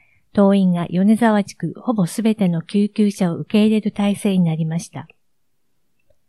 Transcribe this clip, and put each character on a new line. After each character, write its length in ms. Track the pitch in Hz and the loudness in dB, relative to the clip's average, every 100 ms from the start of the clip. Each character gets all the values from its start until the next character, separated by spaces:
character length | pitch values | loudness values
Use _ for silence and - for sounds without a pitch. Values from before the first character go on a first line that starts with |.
| _ _ _ | _ _ _
当 220 | - 196 196 | 2 4 4
院 180 | 185 | 2
が 140 | 175 165 | 0 -2
米 260 | 175 196 220 | 0 2 4
沢 280 | 233 208 | 2 2
地 100 | 196 | -2
区 220 | - 160 - | -6 -10 -8
ほ 160 | - | -4
ぼ 140 | 220 165 | -2 -2
す 160 | - | 0
べ 100 | 220 | -2
て 140 | 220 185 | 0 0
の 160 | 165 | -2
救 260 | - 202 202 | -2 -2 -2
急 220 | - 208 | 0 -2
車 200 | - 185 | 0 -4
を 60 | 170 | -4
受 140 | 151 | -2
け 140 | 214 214 | 2 2
入 20 | |
れ 120 | 220 | 0
る 100 | 208 | -2
体 240 | - 202 196 | -4 -4 -2
制 220 | 208 185 | -2 0
に 60 | 170 | 0
な 100 | 160 | 0
り 100 | 160 | -4
ま 140 | 165 | -4
し 100 | - | -8
た。 180 | 143 160 _ _ _ _ _ _ _ _ _ _ _ | -16 -18 _ _ _ _ _ _ _ _ _ _ _